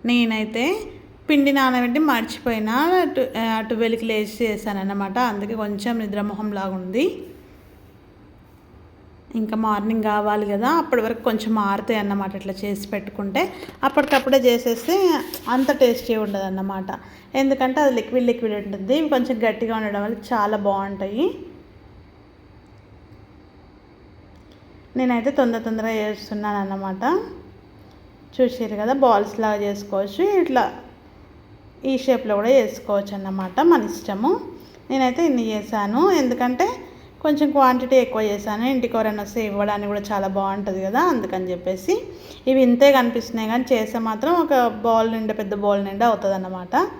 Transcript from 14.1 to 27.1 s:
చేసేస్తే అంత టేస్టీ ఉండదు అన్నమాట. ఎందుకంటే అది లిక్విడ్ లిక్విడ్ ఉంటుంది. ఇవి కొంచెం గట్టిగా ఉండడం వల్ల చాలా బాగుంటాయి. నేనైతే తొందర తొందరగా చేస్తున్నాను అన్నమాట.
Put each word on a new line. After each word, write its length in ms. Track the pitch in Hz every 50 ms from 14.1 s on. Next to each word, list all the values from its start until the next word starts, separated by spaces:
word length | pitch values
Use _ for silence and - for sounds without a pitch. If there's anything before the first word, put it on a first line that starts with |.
| 285 262 262 262 269 269 247 247
చేసేస్తే 460 | 233 233 - 247 226 226 - - 349 392 381 359 320 277 - - - - - - 240
అంత 160 | 262 269 269 277 285
టేస్టీ 340 | 269 240 226 233 - - 226
ఉండదు 280 | 220 214 202 202 196 196
అన్నమాట. 440 | 190 190 190 190 190 196 190 190 190 196 - - - - - - - - 262
ఎందుకంటే 400 | 277 269 269 269 262 254 254 302
అది 140 | 294 269 247 233
లిక్విడ్ 260 | 214 - 247 254 247
లిక్విడ్ 300 | 240 233 233 233 220 208 208
ఉంటుంది. 360 | 202 202 202 196 190 196 262
ఇవి 120 | 311 320 294
కొంచెం 300 | 294 254 240 247 254 220 233
గట్టిగా 280 | 220 208 214 233 220 226
ఉండడం 280 | 220 214 208 202 202 202
వల్ల 120 | 208 233 208 - - 247
చాలా 260 | 220 202 208 214 202 202
బాగుంటాయి. 580 | 202 196 196 196 196 196 190 196 196 208 233 330 427 - - - - - - - - - - - - - - - - - - - - - - - - - - - - - - - - - - - - - - - _ - - - - - - - - - - - - - - - - - - - - - - - - - - - - - - - - -
నేనైతే 340 | 247 254 254 247 233 220 262
తొందర 280 | 262 285 254 240 226 226 226
తొందరగా 280 | 233 220 220 220 226 226 220 214
చేస్తున్నాను 540 | 214 214 202 - - 214 208 208 208 208 202 196
అన్నమాట. 400 | 196 190 190 190 190 190 190 233 269